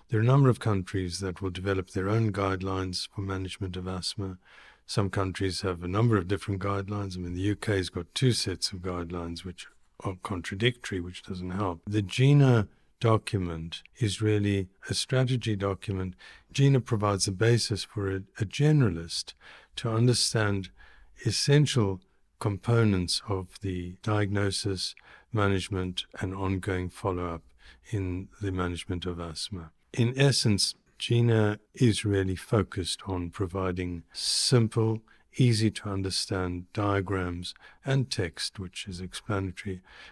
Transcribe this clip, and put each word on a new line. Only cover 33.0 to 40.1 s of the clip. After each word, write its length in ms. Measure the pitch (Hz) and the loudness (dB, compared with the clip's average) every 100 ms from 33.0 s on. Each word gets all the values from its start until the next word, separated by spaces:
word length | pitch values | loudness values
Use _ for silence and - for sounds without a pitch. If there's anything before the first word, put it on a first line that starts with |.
| - | -6
on 260 | 92 87 | -6 -4
providing 720 | - 92 95 92 90 90 87 - | -4 -4 -2 -2 -2 -4 -6 -10
simple, 880 | - - - - 127 110 120 110 110 - _ _ - | -8 -4 0 4 4 4 2 0 -2 -6 _ _ 2
easy 340 | 127 110 110 | 4 4 2
to 180 | - 104 | 0 -4
understand 760 | 98 95 92 - 95 92 90 90 | -4 -2 -4 -4 -2 -2 -4 -8
diagrams 800 | - 104 98 92 95 90 87 90 - - - 139 | -2 0 2 0 -2 -2 -6 -8 -14 -20 -10 -2
and 240 | 135 120 | 0 0
text, 500 | - 87 - - - | -2 -4 -4 -10 -8
which 280 | 90 - - | -12 -10 -10
is 140 | 90 | -10
explanatory, 800 | 92 - - 98 98 92 101 92 - - - | -10 -10 -4 -4 -4 -6 -10 -10 -12 -20 -20